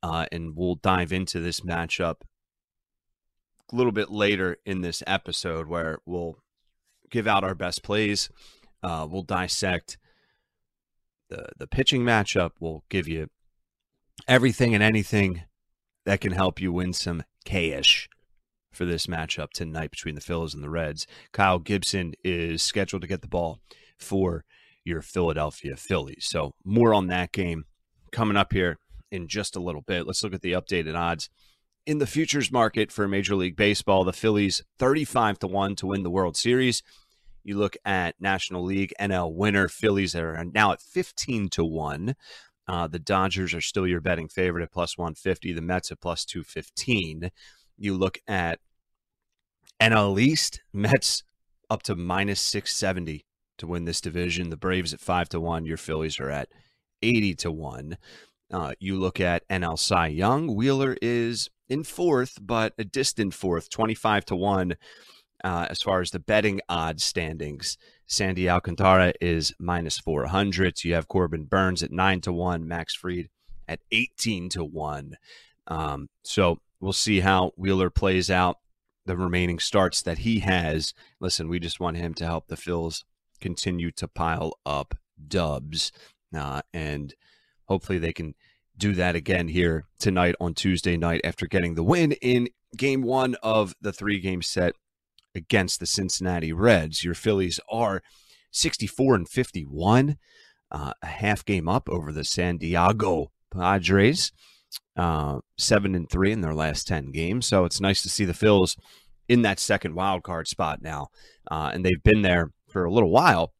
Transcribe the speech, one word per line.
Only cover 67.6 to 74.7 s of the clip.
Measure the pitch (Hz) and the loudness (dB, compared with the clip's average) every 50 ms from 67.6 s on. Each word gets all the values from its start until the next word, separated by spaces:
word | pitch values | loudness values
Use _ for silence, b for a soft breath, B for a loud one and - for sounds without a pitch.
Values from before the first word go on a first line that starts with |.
| 76 - - b b b b b b | -8 -8 -8 b b b b b b
Sandy | b - - 104 95 92 87 90 90 | b -2 0 0 0 0 2 2 4
Alcantara | 87 90 - - 85 - 101 95 95 92 92 90 - - | 4 2 2 -2 -2 4 6 8 8 8 8 6 4 2
is | - 87 85 82 78 - - _ | 0 0 2 2 0 -2 -4 _
minus | 87 87 87 87 85 78 - - | -4 -2 -2 -2 -2 -4 -6 -6
four | - - 78 73 64 65 | -4 -2 -2 -2 -2 0
hundred. | 85 95 101 101 92 85 95 92 82 - | 0 0 2 2 2 2 0 0 0 -2
So | - 85 | -2 0
you | 85 | 0
have | 85 78 - | 0 0 0
Corbin | - 95 92 82 80 80 78 | 0 0 2 2 0 -6 -4
Burnes | 69 - 95 95 92 92 82 | 0 2 2 4 4 2 0
at | 85 - | -4 -4
nine | - 87 92 95 95 92 | -2 0 2 2 2 0
to | - - | 0 -4
one, | 90 85 87 90 87 85 82 80 | -4 -2 -2 -2 -2 -2 -4 -6
Max | 85 85 82 - - | -6 -8 -8 -8 -10
Fried | - - 90 90 87 85 82 _ _ _ _ - - - - | -8 -6 -6 -6 -6 -6 -8 _ _ _ _ -16 -16 -10 -10
at | 82 - _ _ | -10 -10 _ _
eighteen | - 110 120 - _ - - 117 110 92 87 90 | 0 0 0 -2 _ -6 -4 -2 -2 -2 -4 -6
to | - 90 82 | -6 -6 -6
one. | 76 | -6